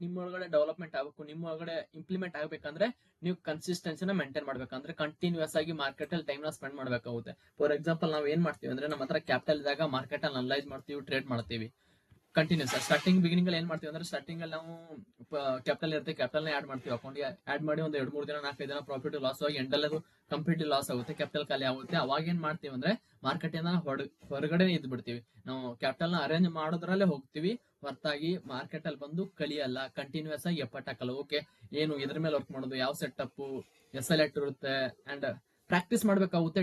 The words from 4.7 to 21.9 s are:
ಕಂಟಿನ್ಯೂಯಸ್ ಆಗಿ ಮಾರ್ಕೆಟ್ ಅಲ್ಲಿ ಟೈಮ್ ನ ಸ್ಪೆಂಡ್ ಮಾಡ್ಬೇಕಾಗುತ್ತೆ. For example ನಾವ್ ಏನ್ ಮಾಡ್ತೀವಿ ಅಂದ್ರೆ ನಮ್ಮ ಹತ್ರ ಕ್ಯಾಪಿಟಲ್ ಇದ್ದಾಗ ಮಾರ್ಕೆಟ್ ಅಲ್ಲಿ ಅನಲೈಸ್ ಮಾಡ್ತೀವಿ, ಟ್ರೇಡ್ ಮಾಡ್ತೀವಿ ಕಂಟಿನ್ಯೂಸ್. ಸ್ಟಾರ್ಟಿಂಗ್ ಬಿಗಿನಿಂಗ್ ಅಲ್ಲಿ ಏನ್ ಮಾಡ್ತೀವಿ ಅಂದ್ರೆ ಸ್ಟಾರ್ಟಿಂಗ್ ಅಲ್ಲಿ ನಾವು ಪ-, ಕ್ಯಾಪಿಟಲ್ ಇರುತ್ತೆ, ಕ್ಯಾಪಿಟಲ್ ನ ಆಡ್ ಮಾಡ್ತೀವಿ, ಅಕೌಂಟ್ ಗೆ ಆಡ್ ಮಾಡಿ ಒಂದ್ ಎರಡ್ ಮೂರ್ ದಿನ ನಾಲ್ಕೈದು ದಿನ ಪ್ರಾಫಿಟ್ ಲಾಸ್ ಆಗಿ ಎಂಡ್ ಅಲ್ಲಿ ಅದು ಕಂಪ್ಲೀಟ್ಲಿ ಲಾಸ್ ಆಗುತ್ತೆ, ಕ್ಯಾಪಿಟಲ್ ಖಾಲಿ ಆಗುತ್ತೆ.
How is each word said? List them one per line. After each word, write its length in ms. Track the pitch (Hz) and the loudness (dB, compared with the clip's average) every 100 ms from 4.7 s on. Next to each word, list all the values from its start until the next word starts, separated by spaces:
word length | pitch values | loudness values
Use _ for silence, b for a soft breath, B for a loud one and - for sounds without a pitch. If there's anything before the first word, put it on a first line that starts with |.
| 131 143 165 | -8 -8 -4
ಕಂಟಿನ್ಯೂಯಸ್ 520 | 151 - 175 170 156 160 | -4 0 0 2 2 2
ಆಗಿ 120 | 156 156 | 0 0
ಮಾರ್ಕೆಟ್ 300 | 139 135 151 170 | -2 -2 -2 -2
ಅಲ್ಲಿ 120 | 151 | -2
ಟೈಮ್ 120 | 143 151 | -4 -4
ನ 40 | 147 | -6
ಸ್ಪೆಂಡ್ 200 | 139 143 | -8 -6
ಮಾಡ್ಬೇಕಾಗುತ್ತೆ. 520 | 131 123 123 117 120 - b - | -2 -2 -2 -6 -6 -14 b 2
For 80 | 147 147 | 4 4
example 340 | 156 160 170 151 | 2 2 2 2
ನಾವ್ 100 | 147 | 2
ಏನ್ 100 | 160 165 | 4 2
ಮಾಡ್ತೀವಿ 240 | - 135 127 | 0 -4 -2
ಅಂದ್ರೆ 140 | 147 | -2
ನಮ್ಮ 140 | 143 135 | -2 0
ಹತ್ರ 140 | 156 - | 0 2
ಕ್ಯಾಪಿಟಲ್ 300 | 127 - 151 | 0 4 2
ಇದ್ದಾಗ 240 | 143 143 156 131 | 2 0 2 0
ಮಾರ್ಕೆಟ್ 280 | 131 147 151 | -2 -2 -2
ಅಲ್ಲಿ 100 | 131 | 0
ಅನಲೈಸ್ 260 | 127 139 139 135 | 0 0 -2 -10
ಮಾಡ್ತೀವಿ, 260 | - 143 135 | -8 -8 -2
ಟ್ರೇಡ್ 180 | 135 135 | -2 0
ಮಾಡ್ತೀವಿ 360 | 117 113 117 113 _ b b b b _ - | -4 -2 -4 -6 _ b b b b _ 2
ಕಂಟಿನ್ಯೂಸ್. 340 | 156 165 131 127 - | 4 4 2 0 4
ಸ್ಟಾರ್ಟಿಂಗ್ 340 | 151 190 185 | 4 6 6
ಬಿಗಿನಿಂಗ್ 260 | 170 180 180 | 8 6 4
ಅಲ್ಲಿ 100 | 165 | 2
ಏನ್ 80 | 170 | 0
ಮಾಡ್ತೀವಿ 180 | 160 156 | -4 -4
ಅಂದ್ರೆ 140 | 160 180 | -8 -6
ಸ್ಟಾರ್ಟಿಂಗ್ 340 | 143 135 165 160 | -6 -6 -8 -6
ಅಲ್ಲಿ 100 | 160 | -8
ನಾವು 180 | 165 165 165 147 - - 123 | -10 -14 -14 -16 -18 -20 -6
ಪ-, 140 | 151 135 127 135 | -2 0 0 0
ಕ್ಯಾಪಿಟಲ್ 260 | 139 160 151 | 0 2 0
ಇರುತ್ತೆ, 180 | 139 151 | -2 -2
ಕ್ಯಾಪಿಟಲ್ 260 | 123 151 156 | 0 0 0
ನ 20 | 143 | -2
ಆಡ್ 100 | 143 | -2
ಮಾಡ್ತೀವಿ, 220 | 131 131 120 | -6 -4 -4
ಅಕೌಂಟ್ 220 | 131 139 | -4 -4
ಗೆ 80 | 135 - - | -4 -4 -4
ಆಡ್ 120 | 147 151 | -2 0
ಮಾಡಿ 140 | 151 160 | 0 2
ಒಂದ್ 100 | 147 | 0
ಎರಡ್ 120 | 127 147 | -2 -4
ಮೂರ್ 100 | 143 | -4
ದಿನ 100 | 147 143 | -4 -6
ನಾಲ್ಕೈದು 240 | 135 139 | -6 -6
ದಿನ 80 | 143 139 | -6 -4
ಪ್ರಾಫಿಟ್ 260 | 135 147 143 131 | -4 -4 -2 -2
ಲಾಸ್ 140 | 135 147 | 0 0
ಆಗಿ 100 | 147 | 0
ಎಂಡ್ 140 | 131 143 | 0 2
ಅಲ್ಲಿ 100 | 147 | 2
ಅದು 100 | 156 b b b | -2 b b b
ಕಂಪ್ಲೀಟ್ಲಿ 340 | 147 156 160 151 | -2 2 2 4
ಲಾಸ್ 160 | 135 131 | 2 2
ಆಗುತ್ತೆ, 220 | 123 120 147 | -2 -2 -4
ಕ್ಯಾಪಿಟಲ್ 240 | 143 151 143 | -2 -2 -2
ಖಾಲಿ 160 | 131 131 | 0 0
ಆಗುತ್ತೆ. 260 | 131 131 | 0 0